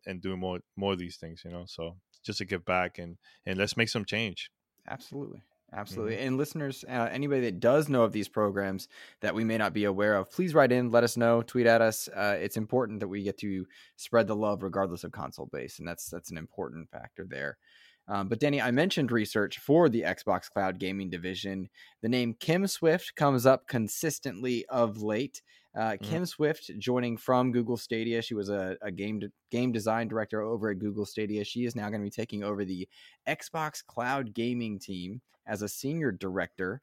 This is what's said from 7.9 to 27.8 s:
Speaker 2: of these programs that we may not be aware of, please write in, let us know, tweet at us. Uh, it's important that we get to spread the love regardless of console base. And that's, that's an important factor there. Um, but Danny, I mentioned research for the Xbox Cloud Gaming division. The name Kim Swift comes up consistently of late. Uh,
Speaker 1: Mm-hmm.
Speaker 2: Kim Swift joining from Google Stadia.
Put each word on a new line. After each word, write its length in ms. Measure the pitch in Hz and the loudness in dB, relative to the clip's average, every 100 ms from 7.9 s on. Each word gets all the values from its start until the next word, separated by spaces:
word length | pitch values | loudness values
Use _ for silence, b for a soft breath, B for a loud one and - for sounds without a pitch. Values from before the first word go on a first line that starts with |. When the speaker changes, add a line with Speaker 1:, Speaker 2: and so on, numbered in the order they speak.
| 131 | 4
Speaker 2:
of 100 | 110 | 4
these 140 | 107 98 | 2 -2
programs 600 | - 104 98 98 95 - B B B | 2 2 2 -2 -4 -10 B B B
that 140 | - 95 | -2 0
we 80 | |
may 140 | 113 110 | 0 2
not 160 | 104 | 0
be 100 | 104 | 2
aware 320 | 104 95 104 101 | 0 2 4 4
of, 160 | 95 | 2
please 220 | - 180 | -2 4
write 180 | 156 131 | 6 8
in, 200 | 123 123 | 6 6
let 120 | 120 | 6
us 140 | 117 120 | 6 4
know, 240 | 117 117 | 4 4
tweet 240 | 113 123 117 | 4 4 8
at 160 | 113 | 8
us. 260 | 113 110 - | 6 2 -4
Uh, 300 | 98 104 98 | 0 2 2
it's 180 | 101 - | -2 -4
important 420 | 104 123 113 104 | 0 0 0 -4
that 80 | 98 | -6
we 160 | 101 | -4
get 140 | 98 95 | -4 -4
to 260 | 104 95 90 b b - | -6 -6 -8 b b -18
spread 320 | - 117 107 | 2 4 4
the 80 | 107 | 2
love 280 | 107 98 | 0 0
regardless 400 | 95 95 95 85 | -2 0 0 -2
of 80 | 87 | -10
console 380 | - 69 - 73 | -10 -10 -10 -10
base. 280 | 73 64 - | -10 -10 -10
And 80 | 78 | -12
that's, 220 | 85 - | -10 -12
that's 220 | 85 - | -12 -12
an 60 | 82 | -12
important 520 | 80 - 78 78 80 | -12 -10 -10 -10 -14
factor 340 | - - - - | -16 -16 -14 -12
there. 300 | 67 71 - b b b b - | -8 -8 -8 b b b b -8
Um, 200 | 101 98 | -4 -2
but 120 | 110 | 0
Danny, 220 | 147 143 | 0 2
I 80 | 120 | 2
mentioned 420 | 123 185 180 127 | 2 2 2 2
research 460 | 117 107 113 101 - | 2 2 0 0 -2
for 320 | - 156 165 | 4 6 8
the 120 | 113 | 4
Xbox 460 | 82 95 - 90 - | 0 -2 0 -2 -2
Cloud 280 | 104 95 90 | -2 -2 -2
Gaming 320 | 95 98 95 | -4 -2 -4
division. 600 | 87 92 92 101 95 92 b b b | -4 -4 -6 -6 -6 -8 b b b
The 80 | 113 | 0
name 260 | 127 120 113 | 2 0 -2
Kim 280 | - 175 196 | 0 2 2
Swift 480 | - 165 175 - - | 2 4 2 0 2
comes 320 | 147 131 127 | 4 6 6
up 200 | 131 - | 6 2
consistently 1000 | 123 107 - 160 - 135 95 127 120 - | -2 0 -2 -2 -2 -6 -6 -2 -2 0
of 340 | 127 117 107 | 2 2 2
late. 400 | 107 107 143 - b b b - | -2 -2 -2 -8 b b b -4
Uh, 180 | 110 | -2
Speaker 1:
Mm-hmm. 120 | 101 104 | -2 -4
Speaker 2:
Kim 200 | 165 180 | -2 -2
Swift 460 | - 151 156 - 95 | 0 0 0 -6 -6
joining 400 | - 123 120 117 | 0 0 0 -2
from 340 | - 127 127 | 2 4 4
Google 240 | 120 117 | 2 0
Stadia. 460 | 117 | -2